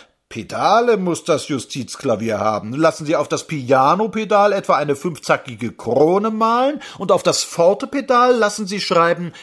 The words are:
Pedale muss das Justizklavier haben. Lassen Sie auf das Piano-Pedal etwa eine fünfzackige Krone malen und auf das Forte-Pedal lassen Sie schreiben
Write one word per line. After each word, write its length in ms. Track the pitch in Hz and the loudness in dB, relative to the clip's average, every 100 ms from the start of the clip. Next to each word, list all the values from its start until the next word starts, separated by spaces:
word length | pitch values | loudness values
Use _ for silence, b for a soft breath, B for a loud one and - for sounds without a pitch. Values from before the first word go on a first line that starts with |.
| B _ _ | B _ _
Pedale 680 | 120 92 110 147 214 240 208 | -14 -10 -2 2 2 4 0
muss 280 | 180 156 | 0 -4
das 240 | - 151 - | -2 -2 -2
Justizklavier 920 | 139 - 139 107 - 135 107 113 104 | -6 -6 -10 -10 -6 -2 -2 -2 -2
haben. 340 | 104 104 104 | -2 -2 -4
Lassen 320 | 131 160 151 | 0 0 0
Sie 120 | 151 160 | -2 -2
auf 120 | 143 | -2
das 200 | 147 - | -4 -6
Piano-Pedal 1040 | 156 123 135 135 180 220 220 208 208 208 | -8 2 4 4 2 0 -4 0 2 4
etwa 240 | 196 - 156 | 2 0 0
eine 180 | 147 | 0
fünfzackige 800 | 143 185 151 - 151 - 110 117 | -2 -4 -6 -2 -2 -2 -8 -8
Krone 580 | - - 120 151 190 220 | -8 -2 4 4 4 0
malen 500 | 220 220 240 269 302 B B | 0 0 2 0 -2 B B
und 120 | 190 | 0
auf 140 | 180 | 2
das 180 | 175 151 | 2 -2
Forte-Pedal 920 | - - 170 196 277 277 262 240 247 247 | -2 2 2 2 -2 -6 0 4 4 4
lassen 320 | 208 208 196 | 0 -2 -6
Sie 120 | 196 | -6
schreiben 520 | - 175 170 170 175 B | 0 2 2 0 -4 B